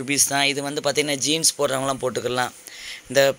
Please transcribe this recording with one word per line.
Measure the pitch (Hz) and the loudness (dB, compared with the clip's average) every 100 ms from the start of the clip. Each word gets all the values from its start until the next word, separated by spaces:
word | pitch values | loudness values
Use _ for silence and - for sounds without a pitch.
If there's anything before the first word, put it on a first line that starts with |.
ருபீஸ் | 131 139 - | -2 0 2
தான். | 139 139 | 2 2
இது | 139 139 | 0 -4
வந்து | 147 143 | -2 0
பார்த்தீங்கன்னா | 143 147 139 135 | 2 0 0 0
jeans | 160 156 - | 2 2 2
போடுறவங்களாம் | 143 135 135 131 | 0 0 -2 -2
போட்டுக்கலாம். | 127 113 120 123 120 - - - - - - | -2 -2 -2 -2 -2 -6 -18 -16 -14 -14 -2
இந்த | 131 139 | 2 4